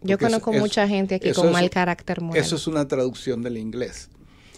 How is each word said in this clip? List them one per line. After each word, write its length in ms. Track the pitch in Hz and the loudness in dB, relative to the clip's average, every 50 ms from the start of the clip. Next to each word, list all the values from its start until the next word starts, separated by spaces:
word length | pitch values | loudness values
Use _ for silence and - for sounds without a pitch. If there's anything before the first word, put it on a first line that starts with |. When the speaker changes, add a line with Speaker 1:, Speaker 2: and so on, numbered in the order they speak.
Speaker 1:
Yo 160 | - 185 196 | -2 0 0
Speaker 2:
Porque 100 | 196 - | 2 4
eso 140 | 233 226 220 | 2 2 2
Speaker 1:
conozco 120 | - 233 220 | 2 0 2
Speaker 2:
es, 80 | 208 | 2
Speaker 1:
mucha 260 | 208 208 - 214 202 | 2 2 2 2 2
gente 300 | 202 208 196 196 190 196 | 2 2 0 0 0 -2
aquí 140 | 185 - 180 | 0 0 0
Speaker 2:
eso 100 | - 185 | 2 4
Speaker 1:
con 80 | 175 170 | 4 4
Speaker 2:
es 40 | 170 | 4
Speaker 1:
mal 100 | 175 180 | 4 2
Speaker 2:
un, 60 | 180 | 2
Speaker 1:
carácter 500 | - 185 180 175 175 - - - 180 175 | 2 2 0 0 0 -4 -4 -6 -6 -4
moral. 200 | 170 165 165 160 | -4 -2 0 0
Speaker 2:
eso 140 | - 160 143 | 0 0 -2
es 140 | 151 - 165 | -4 -4 -2
una 180 | 160 151 143 | -2 -2 -2
traducción 560 | 135 147 131 127 131 117 - - 135 123 113 117 | 0 0 0 0 0 -2 -6 -6 -6 -4 -4 -4
del 140 | 123 120 | -8 -8
inglés 540 | 113 110 110 107 123 123 98 - - - - - - - - - - - - - | -8 -8 -8 -6 -6 -8 -8 -8 -12 -18 -20 -20 -20 -20 -20 -20 -20 -20 -20 -20